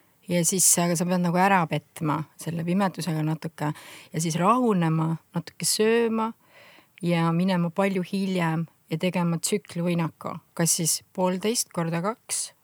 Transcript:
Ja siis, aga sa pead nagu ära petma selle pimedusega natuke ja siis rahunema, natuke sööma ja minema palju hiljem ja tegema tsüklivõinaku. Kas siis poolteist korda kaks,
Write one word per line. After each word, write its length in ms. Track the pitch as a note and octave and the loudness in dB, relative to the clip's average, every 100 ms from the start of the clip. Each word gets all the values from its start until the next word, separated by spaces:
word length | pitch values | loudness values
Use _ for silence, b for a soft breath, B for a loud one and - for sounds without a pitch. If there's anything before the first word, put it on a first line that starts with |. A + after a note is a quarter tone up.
| b b - | b b -2
Ja 100 | F3 | 0
siis, 200 | E3 F#3+ - - | 0 2 2 4
aga 180 | F3 E3+ | 2 0
sa 80 | |
pead 140 | F3 F3+ | 0 0
nagu 160 | F3 F3 | 2 4
ära 220 | G3 F#3+ D#3+ | 4 4 2
petma 540 | D3 - - D#3 D3 D#3 - | -2 -8 -6 -2 -2 -4 -10
selle 260 | - E3 | -8 -6
pimedusega 600 | E3+ F#3 F#3+ E3 D#3+ D#3 D#3 | -2 0 0 -2 -4 -2 -2
natuke 460 | D#3 E3 - D3+ B B B B | -2 -6 -6 -4 B B B B
ja 140 | D#3+ | -4
siis 140 | E3 E3+ | -2 2
rahunema, 800 | F#3 B3 B3 F#3+ E3 D#3+ D#3+ E3 - | 4 4 4 2 2 2 0 -2 -6
natuke 340 | F3 - - E3+ | -8 -8 -6 -4
sööma 640 | - A3 A#3 A#3 A3 A3 - b b b b b b | 0 2 4 2 0 -2 -6 b b b b b b
ja 240 | F3 E3+ E3 | 0 2 2
minema 380 | E3 F#3+ F3+ E3+ | 2 2 2 0
palju 340 | F3+ G3 F#3+ E3+ | 0 0 0 -2
hiljem 560 | G3 F#3+ F#3 E3 D#3+ E3 _ | -2 -2 0 0 0 -4 _
ja 140 | _ D#3+ | _ -4
tegema 380 | F#3 F3+ F3 E3 | -2 0 0 -2
tsüklivõinaku. 1000 | - G#3 - E3+ E3+ F3 D#3+ - - F3 - | -2 -4 -4 -4 -2 0 -2 -6 -10 -12 -12
Kas 240 | - E3 - | -2 0 0
siis 160 | D#3+ - - | 0 -2 -6
poolteist 640 | - F3+ F#3 G#3 A#3+ - | -2 -2 0 -2 -4 -4
korda 260 | - E3 E3+ | -4 -4 -2
kaks, 500 | F#3+ A#3 - - - - | -4 -6 -6 -8 -8 -12